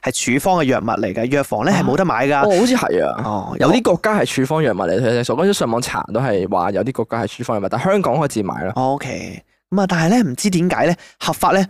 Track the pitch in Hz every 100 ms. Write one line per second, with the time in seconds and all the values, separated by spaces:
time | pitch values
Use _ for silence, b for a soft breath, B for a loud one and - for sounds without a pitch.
0 | 131 - - 127 196 175 135 117 113 98
1 | 107 104 123 143 135 110 143 185 131 147
2 | 180 113 139 147 208 185 240 254 - 87
3 | 71 57 110 104 - - 143 233 226 170
4 | 214 208 135 - 131 156 143 95 90 95
5 | 123 120 120 120 190 196 135 117 120 101
6 | - 107 131 101 92 95 90 95 117 127
7 | 113 117 104 - 120 110 95 120 175 202
8 | 160 135 143 110 95 60 92 127 131 143
9 | 131 87 90 - - _ _ 190 190 170
10 | 165 247 180 127 202 180 175 113 151 170
11 | B B - 156 185 190 190